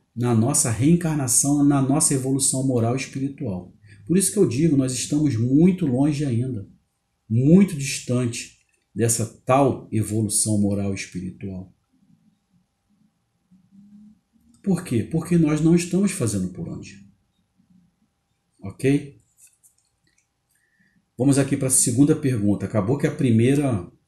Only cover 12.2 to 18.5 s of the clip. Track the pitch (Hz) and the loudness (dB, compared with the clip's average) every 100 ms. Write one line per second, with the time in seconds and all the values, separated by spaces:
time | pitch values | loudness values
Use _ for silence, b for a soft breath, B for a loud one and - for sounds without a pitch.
12.2 | _ _ _ _ _ _ _ _ _ _ | _ _ _ _ _ _ _ _ _ _
13.2 | _ _ _ 185 _ 196 202 - - _ | _ _ _ _ _ -20 -20 -20 -20 _
14.2 | _ _ _ _ - 185 - 120 95 165 | _ _ _ _ -2 -2 0 -4 -2 -4
15.2 | 165 175 151 151 160 175 165 180 202 - | 0 2 2 2 4 4 2 0 0 -2
16.2 | 110 98 90 - - 69 - - - _ | -4 -2 -6 -8 -12 -12 -14 -20 -20 _
17.2 | _ _ _ _ _ _ _ _ _ _ | _ _ _ _ _ _ _ _ _ _
18.2 | _ _ _ | _ _ _